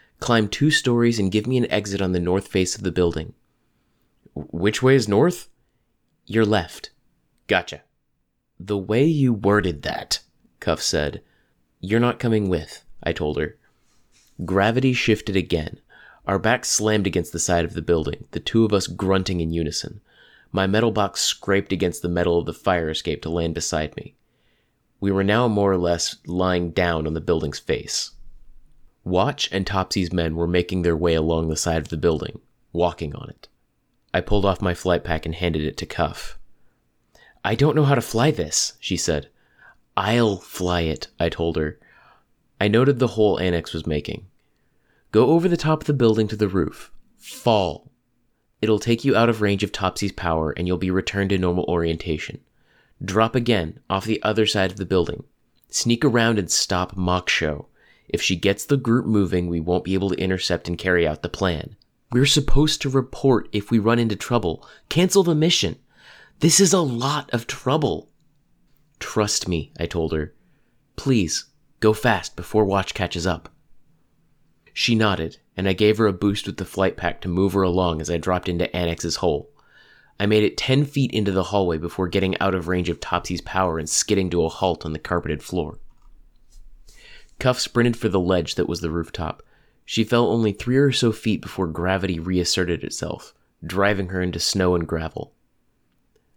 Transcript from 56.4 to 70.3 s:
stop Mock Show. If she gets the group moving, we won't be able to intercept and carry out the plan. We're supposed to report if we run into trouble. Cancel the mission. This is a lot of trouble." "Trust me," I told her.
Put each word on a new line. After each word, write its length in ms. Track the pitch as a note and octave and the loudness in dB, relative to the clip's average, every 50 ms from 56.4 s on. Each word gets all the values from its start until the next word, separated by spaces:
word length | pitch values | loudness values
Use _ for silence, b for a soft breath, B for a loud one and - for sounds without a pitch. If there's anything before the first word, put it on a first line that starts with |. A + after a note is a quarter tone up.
| F#2 D#2+ | 0 0
stop 460 | - - - - G2 F2+ F#2 - - | -2 -2 0 0 0 -2 -2 -2 -4
Mock 320 | F#2+ F#2 F2+ F2+ F2+ F2+ - | -2 0 0 0 0 0 0
Show. 380 | - - E2 D#2 D2+ D2 D2+ - b b b b b b b b | -2 0 0 -2 -2 -4 -8 -14 b b b b b b b b
If 140 | - - - | -6 -4 -2
she 140 | - F#2+ | -2 -2
gets 280 | E2+ - G2 G2+ - - | 0 0 0 0 0 0
the 120 | - C#3+ | 0 0
group 280 | C#3 A#2 A#2+ A2+ B2+ A2 | 0 2 2 2 2 2
moving, 440 | - A2 G#2 G2 E2+ F#2 F2+ F2 F2 | 2 2 2 2 2 2 0 0 0
we 120 | E2+ E2 | -2 -2
won't 240 | D#2+ E2+ F2 F2+ - | 0 0 0 -2 0
be 100 | - F#2+ | 0 0
able 140 | F#2+ F#2+ G2 | 0 0 0
to 100 | - - | 0 0
intercept 480 | - F#2+ F#2+ F2+ - - F2+ E2+ - F2 | -2 -2 -2 -2 -2 -2 -2 -2 -4 -4
and 100 | F2 E2+ | -6 -4
carry 280 | - F#2 F2+ F2 E2+ | 0 0 2 2 2
out 160 | D#2 D#2 - - | 2 0 -2 -6
the 60 | - | -8
plan. 480 | - - G2 F#2 E2+ D2 C#2+ - - - _ _ _ _ _ _ | -4 -2 -2 -2 -2 -2 -6 -10 -16 -20 _ _ _ _ _ _
We're 140 | - B2 C3+ | 0 2 2
supposed 560 | C3+ - D3 C#3+ - - C#3 D3+ D3+ - - - | 4 2 2 4 6 8 8 6 6 2 -2 -4
to 60 | C#3 | -2
report 600 | C3 C3+ B2 - - - - C#3 B2+ G#2 - - - | 0 0 0 -2 -4 0 2 2 2 2 0 -2 -4
if 180 | G#2+ G2+ - | -6 -2 2
we 80 | A#2+ A2+ | 2 2
run 180 | G2+ A2 A#2 A#2 | 4 4 4 4
into 180 | A#2 A2+ G#2 | 2 0 -2
trouble. 500 | - - - B2 A#2 G2 F2 D#2 B B B B B B - | -4 -4 -2 -2 0 0 -2 -4 B B B B B B -4
Cancel 360 | - D#3 F3+ F3+ - G3 F#3 | 0 2 2 4 4 4 4
the 100 | E3+ D#3 | 4 4
mission. 420 | D3+ D#3 F3 E3+ - - F2 D2 - B B B B B B B B B B B - | 2 2 2 2 0 0 -2 -4 -8 B B B B B B B B B B B 0
This 220 | - E3 D#3 G3 | 2 4 4 6
is 120 | G3 F3 - | 6 6 4
a 80 | F#3 | 4
lot 480 | E3 C#3 A#2+ A#2 B2 C3+ D3 D3 - - - | 2 0 -2 -2 -2 -2 -2 -2 -4 -4 -4
of 120 | A#2 - | -4 -4
trouble." 640 | - - - - B2 C3+ D#3+ D3+ A2 D#2+ D#2 - _ _ _ _ _ _ _ _ _ _ _ _ _ _ _ _ _ _ - | -6 -10 -6 -2 0 0 2 2 0 -2 -2 -6 _ _ _ _ _ _ _ _ _ _ _ _ _ _ _ _ _ _ -14
"Trust 480 | - - - A2 G#2 G#2 - - - F#2 | -12 -4 -2 0 0 0 0 -2 -2 -2
me," 240 | F2+ D#2+ C#2+ - - - | -2 -4 -4 -6 -8 -8
I 80 | E2+ | -6
told 260 | E2 - E2+ D#2+ D#2 D#2+ | -4 -2 -2 -2 -2 -2
her. 200 | D#2 D2+ - | -2 -4 -6